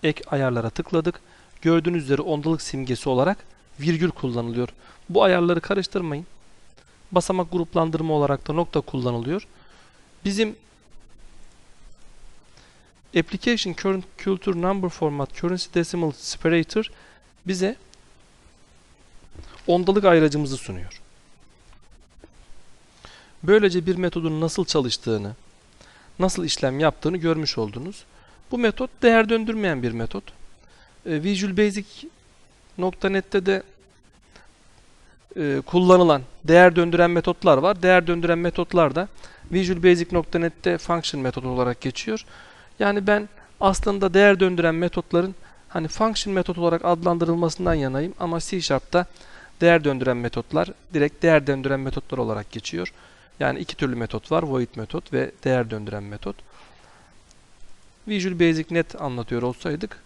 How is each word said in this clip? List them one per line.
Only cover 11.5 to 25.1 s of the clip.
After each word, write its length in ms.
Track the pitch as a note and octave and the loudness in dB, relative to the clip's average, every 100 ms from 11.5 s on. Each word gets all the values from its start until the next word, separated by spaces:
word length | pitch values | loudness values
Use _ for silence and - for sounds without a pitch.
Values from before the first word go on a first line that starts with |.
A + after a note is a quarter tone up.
| - - - - - - - - - - - - - - _ - - | -20 -20 -20 -20 -20 -20 -20 -20 -20 -20 -20 -20 -20 -20 _ -6 -4
Application 560 | D#3+ F#3+ - A3+ G3 | -2 -4 -2 -2 -2
Current 300 | E3 G3 F#3+ F#3 - | -4 -4 -4 -6 -10
Culture 380 | - F#3+ - F3 | -4 -4 -2 -2
Number 260 | F3+ G3 F#3 | -2 -2 -4
Format 460 | - D#3 C#3+ C#3 - | -4 -4 -4 -8 -4
Currency 380 | F3 F3+ - | -4 -4 -4
Decimal 380 | - E3 F3 E3 | -2 -2 -2 -4
Separator 800 | C#3+ - - E3 E3 D#3 - A3 - - - _ _ F3+ | -4 -10 -4 0 2 0 -2 -4 -10 -20 -20 _ _ -8
bize 300 | F#3 F#3 B3+ - - - _ _ _ - _ _ _ _ _ _ - - - - - - | -4 -2 -4 -16 -20 -20 _ _ _ -20 _ _ _ _ _ _ -20 -20 -20 -20 -16 0
ondalık 380 | F3 F#3 G3 | 2 4 4
ayracımızı 520 | G3+ E3+ D#3 D3 D3 C3 | 6 6 6 2 -4 -6
sunuyor. 440 | - F#2+ F2+ - - - _ - - _ _ - - - - - - - - - - - _ _ - - - - | -8 -10 -10 -14 -20 -20 _ -20 -20 _ _ -20 -20 -20 -20 -20 -20 -20 -20 -20 -18 -20 _ _ -20 -20 -20 -12
Böylece 440 | D#3+ G#3 G#3 F3+ E3+ | 4 6 6 0 -2
bir 100 | F3+ | 0
metodun 440 | F3+ E3+ D#3+ D#3 | 0 -2 -4 -2
nasıl 240 | D#3+ - | -2 -2
çalıştığını, 720 | F3+ D#3 B2+ - - | -2 0 0 -4 -4